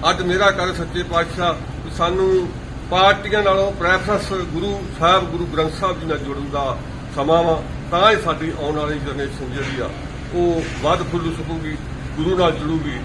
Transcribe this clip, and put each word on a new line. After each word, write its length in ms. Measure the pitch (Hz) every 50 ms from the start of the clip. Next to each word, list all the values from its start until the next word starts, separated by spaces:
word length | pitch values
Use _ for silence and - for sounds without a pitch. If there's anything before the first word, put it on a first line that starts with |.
| 151 160
ਅੱਜ 120 | 180 170 185
ਮੇਰਾ 280 | 175 180 190 202 196
ਕਰ 220 | 190 190 175 185 175
ਸੱਚੇ 280 | 175 170 160 - 175 175
ਪਾਤਸ਼ਾਹ 500 | - 170 170 170 165 - 180 175 175 160 - - - - - -
ਵੀ 60 | 170 -
ਸਾਨੂੰ 520 | - 170 175 180 185 190 190 190 185 180 175 - - - - - - - -
ਪਾਰਟੀਆਂ 520 | - 180 185 196 202 196 - 208 196 214 208
ਨਾਲੋਂ 280 | 196 190 196 196 202 196
ਪ੍ਰੈਫਰੈਂਸ 600 | - 175 170 185 185 180 196 208 202 - - 202 185 175 160 151
ਗੁਰੂ 260 | 165 180 202 202 196 170 - 135 135
ਸਾਹਿਬ, 260 | 160 170 185 190 180 170
ਗੁਰੂ 160 | 165 170 175
ਗ੍ਰੰਥ 260 | 160 139 151 156 156 151
ਸਾਹਿਬ 280 | - - 185 185 -
ਜੀ 60 | -
ਨਾਲ 120 | 160 156 139
ਜੁੜਨ 300 | 127 135 143 139 139 139
ਦਾ 260 | 147 143 139 135 120 - - - - - - - -
ਸਮਾਂ 260 | 143 139 147 160 170 170
ਵਾ, 200 | 170 160 151 139 - - - - -
ਤਾਂ 200 | - 175 190 214
ਹੀ 60 | 220 190 -
ਸਾਡੀ 280 | 170 156 135 156 160 - 139
ਆਉਣ 200 | 147 147 156 151
ਵਾਲੀ 200 | 151 147 151 147
ਜਨਰੇਸ਼ਨ 540 | 131 143 135 139 143 139 135 - 143 123 123
ਜਿਹੜੀ 280 | 139 139 139 135 131
ਆ 80 | 117 101 - - - - - - - - -
ਉਹ 280 | 175 175 175 170 165 156 - - - -
ਵੱਧ 200 | 147 175 175 175
ਫੁੱਲ 300 | - - 175 165 165 160
ਸਕੂਗੀ, 420 | - - - 165 - 151 156 151 - - - - - - - -
ਗੁਰੂ 220 | 147 156 170 185 180
ਨਾਲ 140 | 180 170 151
ਜੁੜੂਗੀ। 460 | 131 147 151 160 160 147 147 127 120